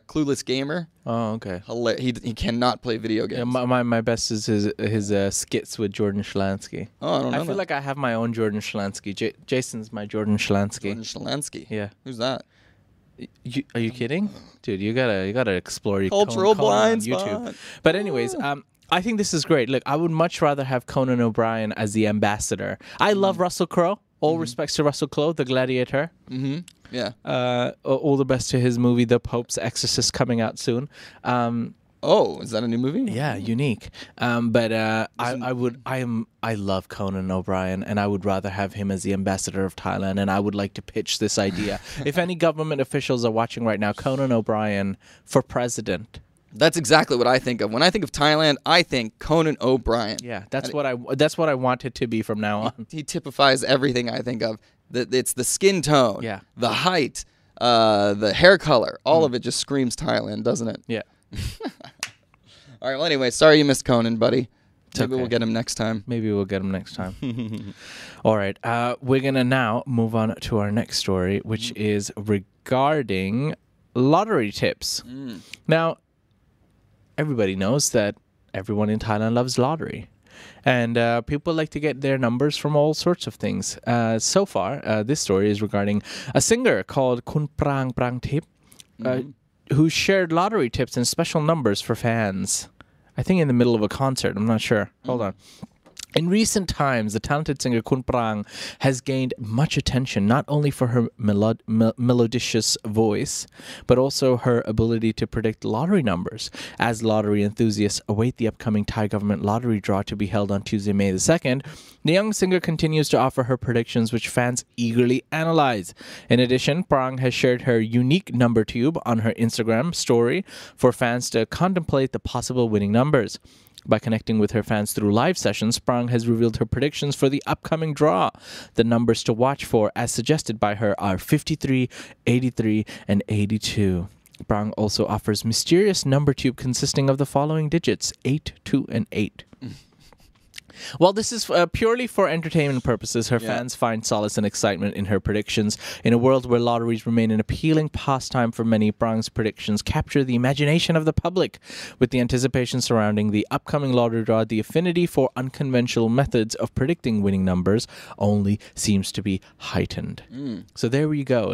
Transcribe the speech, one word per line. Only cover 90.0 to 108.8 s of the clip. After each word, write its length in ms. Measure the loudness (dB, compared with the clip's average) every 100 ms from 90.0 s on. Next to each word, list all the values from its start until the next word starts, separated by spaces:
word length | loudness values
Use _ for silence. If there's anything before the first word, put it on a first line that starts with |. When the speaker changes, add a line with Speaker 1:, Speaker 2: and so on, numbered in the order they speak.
| 2 2 4
Speaker 2:
lottery 380 | 2 2 0 0
tips 260 | 0 -2 0
and 100 | -2
special 340 | 0 -2 0
numbers 380 | 0 2 2 0
for 140 | -2 -2
fans. 720 | 0 0 0 -2 -4 -4 -6 _ -20 _ _ -8
I 60 |
think 160 | 0 2
in 80 | 4
the 60 |
middle 220 | 4 4 4
of 60 |
a 60 | 2
concert. 480 | 0 -2 0 -2 0
I'm 100 | 0
not 140 | 0
sure. 300 | 2 0 0 _ -6
Hold 160 | -2
Speaker 1:
Mm-hmm. 60 | -4
Speaker 2:
on. 60 | -6 -18 -20 -20 _ _ -18 -4 -2
In 120 | 2
recent 400 | 2 2 0 -2
times, 420 | -2 0 0 0
the 80 | -2
talented 420 | -2 -2 -2 -4
singer 200 | 0 -2
Kun 200 | 0 -2
Prang 440 | 0 -2 0 -2 -6 -12 -14 -2
has 220 | 0 0
gained 320 | -2 -2 -2 -4
much 380 | -4 0 0 0
attention, 500 | 0 -2 -2 0 2
not 200 | 2 2
only 240 | 0 0
for 160 | 0 0
her 220 | 2 0 -2
melod-, 400 | 0 2 2 0 -2
mel-, 260 | 2 2 2
melodious 800 | 2 4 4 2 -2 -2 0 -4 -2
voice, 640 | 0 2 2 -4 -8 -10 -18 -20 -18 2
but 120 | 4
also 400 | 4 2 2 2
her 260 | 2 0 0
ability 460 | 0 0 2 0
to 160 | -2 -4
predict 380 | -2 -2 -4 -4
lottery 360 | -2 0 2
numbers. 480 | 2 -2 -4 -8 -12 -12 -16 -4
As 240 | -4 -2
lottery 400 | 0 0 2 2
enthusiasts 560 | 0 2 0 2 -2 -2 -4
await 300 | 0 0 0
the 100 | -4
upcoming 380 | -2 -2 -2